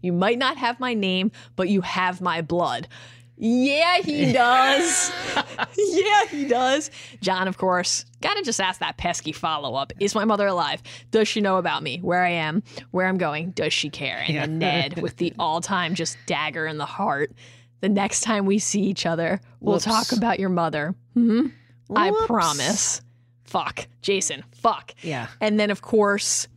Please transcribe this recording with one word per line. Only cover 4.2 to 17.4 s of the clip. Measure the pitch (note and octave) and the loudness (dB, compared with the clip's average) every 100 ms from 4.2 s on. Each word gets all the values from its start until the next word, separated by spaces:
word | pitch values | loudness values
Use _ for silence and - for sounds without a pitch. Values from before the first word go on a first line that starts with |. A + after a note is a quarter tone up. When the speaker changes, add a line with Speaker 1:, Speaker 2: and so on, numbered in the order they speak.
| C4+ | 2
Speaker 2:
<laughs> | |
Speaker 1:
does. | B3 A#3+ B3+ C4 C#4 E4+ - - F4+ F#4 B4 - - - - | 4 6 6 6 4 2 0 -2 -4 -4 -2 -4 -6 -6 0
Yeah, | G4+ F4 G4+ G#4 - | 2 2 4 4 4
he | D4 C#4 | -2 0
does. | A#3+ B3+ C#4 D4+ - - - | 2 4 2 -2 -12 -20 -6
Jon, | F#3+ F#3 F#3+ | -2 0 0
of | F#3 | 0
course, | F#3+ F3+ F3+ - - - | 2 2 2 -2 -4 -6
gotta | - G#4 | -4 -2
just | E4 A3+ | -2 -2
ask | F#3+ F3+ | -2 -2
that | D#3+ - | -6 -4
pesky | F3 E3 D#3 | -4 -4 -6
follow-up. | D#3 E3 D#3 C#3+ A#2+ C#3 - | -6 -4 -4 -4 -4 -6 -2
Is | G3+ | -2
my | A3 | 0
mother | A3 G#3 G3+ | 2 2 2
alive? | F3+ D3+ C#3+ - - - | 2 0 -4 -8 -20 0
Does | A3 G#3 | 2 2
she | A3+ | 2
know | G3+ F#3+ | 2 2
about | F3 D3+ | 0 -2
me, | D3+ B2+ | -4 -6
where | F3 F3+ | -2 2
I | F3+ | 2
am, | E3+ D#3 E3 - - - | 0 0 -2 -4 -14 -6
where | F3+ F#3 | -2 0
I'm | F#3 | 0
going? | E3+ D3+ E3+ | -2 -4 -6
Does | F3+ D#3+ | -4 -2
she | - D3+ | -2 -4
care? | - C3+ F#2+ - | -6 -6 -6 -4
And | D3 | -2
then | D3 D#3+ | -2 -2
Speaker 2:
Yeah. | D#3 C#3+ C#3 | 0 0 -2
Speaker 1:
Ned | E3+ | -4
with | F3 - | -6 -2
the | F3 - | -4 -2
all-time | E3+ D#3+ E3+ G3 E3+ | -2 -2 -2 -2 -2
just | F3+ D#3+ - - | -2 -4 -6 -6
dagger | D3 D#3 D3+ D#3+ | -4 -2 -4 -6
in | D3+ | -6
the | C#3+ | -8
heart. | - G3+ C#3 D3+ - | -4 -2 0 -2 -4